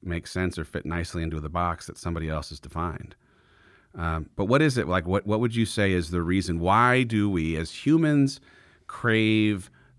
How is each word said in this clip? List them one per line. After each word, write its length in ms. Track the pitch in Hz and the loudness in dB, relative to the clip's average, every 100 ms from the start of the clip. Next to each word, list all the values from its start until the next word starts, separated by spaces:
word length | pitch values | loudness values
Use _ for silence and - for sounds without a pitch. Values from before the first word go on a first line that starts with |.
make 260 | 90 82 - | -8 -6 -4
sense 320 | 92 90 82 | -2 -2 -2
or 60 | 78 | -8
fit 200 | - - | -8 -6
nicely 380 | 85 82 87 | -6 -4 -4
into 160 | 80 78 | -4 -6
the 80 | 76 | -4
box 400 | 85 87 80 - | -2 -2 -4 -10
that 100 | - | -10
somebody 300 | 87 82 80 | -6 -4 -4
else 220 | 78 - | -6 -8
has 100 | 78 | -14
defined. 560 | - 82 85 - - - _ _ _ _ _ _ _ - | -10 -6 -6 -6 -14 -20 _ _ _ _ _ _ _ -6
Um, 340 | 82 80 - - | -4 -4 -6 -4
but 100 | 101 | 2
what 160 | 139 | 4
is 160 | 156 123 | 4 2
it? 120 | 78 | 0
Like, 180 | 90 82 | 0 2
what, 180 | 98 101 | 0 0
what 140 | 110 | 0
would 160 | 120 117 | 0 0
you 100 | 110 | 0
say 280 | - 98 | 2 2
is 160 | 90 80 | 2 0
the 120 | 87 | -2
reason? 360 | 85 95 87 82 | 0 0 0 0
Why 440 | 87 107 123 127 | 2 4 4 4
do 260 | 120 110 101 | 2 2 2
we 260 | 90 80 80 | 2 0 -2
as 160 | 80 | -4
humans 720 | - 135 160 156 147 135 - - - - _ - | -4 2 4 4 4 2 0 -16 -20 -20 _ -18
crave 840 | - 120 110 110 110 107 98 - _ _ | -4 2 4 4 4 2 0 -6 _ _